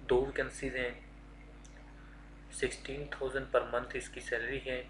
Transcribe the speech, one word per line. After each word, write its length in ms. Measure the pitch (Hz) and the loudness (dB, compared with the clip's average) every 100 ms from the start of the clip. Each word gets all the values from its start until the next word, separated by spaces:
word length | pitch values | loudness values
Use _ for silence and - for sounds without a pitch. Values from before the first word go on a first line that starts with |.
दो 180 | - 123 139 | 6 6 6
वैकेंसीज 500 | - 131 - 135 127 | 2 0 0 -2 0
हैं, 180 | 123 120 - - - - - - - - - - - - - - - - | -2 -2 -12 -16 -16 -16 -16 -16 -14 -14 -14 -14 -14 -14 -16 -16 -12 0
सिक्सटीन 500 | 127 - - 139 147 | 0 0 -6 -4 -4
थाउजेंड 380 | - 135 135 131 | -2 0 0 6
per 140 | 123 120 | 6 6
month 220 | 120 123 127 | 2 2 -2
इसकी 260 | - - | -2 -6
सैलरी 380 | - 120 117 135 127 | 0 2 2 0 0
है 160 | 127 123 | -2 -2